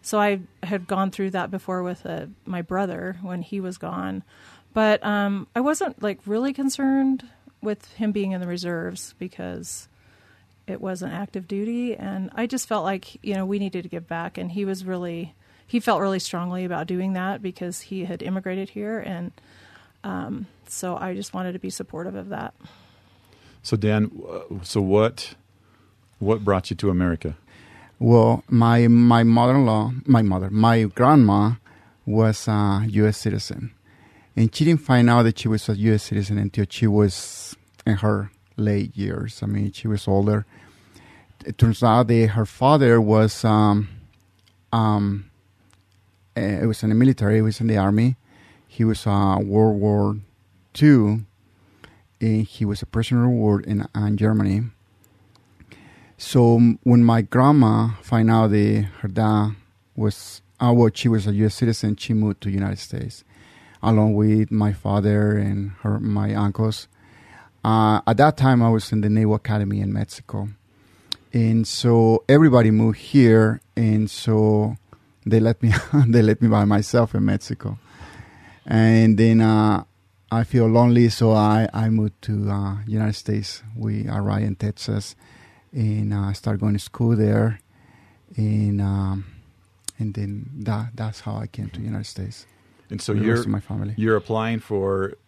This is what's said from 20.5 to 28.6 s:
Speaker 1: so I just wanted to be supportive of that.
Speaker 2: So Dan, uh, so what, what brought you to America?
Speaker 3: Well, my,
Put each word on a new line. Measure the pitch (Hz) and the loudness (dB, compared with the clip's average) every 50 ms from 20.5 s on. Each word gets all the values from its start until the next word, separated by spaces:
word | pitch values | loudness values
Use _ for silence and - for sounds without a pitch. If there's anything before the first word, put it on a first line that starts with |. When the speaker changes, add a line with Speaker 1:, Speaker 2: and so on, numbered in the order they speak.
| _ _ _ | _ _ _
Speaker 1:
so | - - - - 180 175 | -18 -14 -10 -10 -8 -8
I | - - 185 180 | -8 -8 -10 -10
just | 196 202 - - | -10 -12 -12 -10
wanted | 185 185 180 | -10 -10 -8
to | 180 185 | -10 -10
be | - 190 | -12 -12
supportive | 190 - 190 _ - - 175 190 190 | -12 -12 -14 _ -12 -12 -12 -12 -12
of | 196 185 196 | -14 -14 -12
that. | 202 - - - _ _ - - _ _ _ _ _ _ _ _ _ _ _ _ _ _ _ - _ _ | -12 -12 -12 -14 _ _ -20 -20 _ _ _ _ _ _ _ _ _ _ _ _ _ _ _ -20 _ _
Speaker 2:
So | _ - - | _ -4 -4
Dan, | 104 101 107 104 107 107 - - - - | -2 0 0 0 0 -2 -2 -6 -16 -18
uh, | - 85 90 87 - - 98 87 | -14 -14 -14 -12 -12 -14 -14 -12
so | - - 110 | -4 -2 -2
what, | 98 95 98 104 110 117 127 - - - - _ _ _ _ _ _ _ _ _ _ _ _ _ _ _ _ | 0 2 2 2 2 2 -2 -6 -16 -18 -18 _ _ _ _ _ _ _ _ _ _ _ _ _ _ _ _
what | _ - 101 113 107 104 | _ -2 -2 0 0 2
brought | 101 98 92 - - | 0 0 0 -2 -6
you | 98 | -8
to | 85 - 101 | -4 -2 -2
America? | 92 90 90 90 82 - - 80 76 - _ _ _ - - - - - - _ _ _ | 0 0 0 -2 -2 -4 -6 -10 -10 -10 _ _ _ -20 -20 -20 -20 -20 -20 _ _ _
Speaker 3:
Well, | 131 117 120 117 113 113 117 123 - | 2 4 6 6 6 4 2 0 -2
my, | - 135 117 | 0 2 2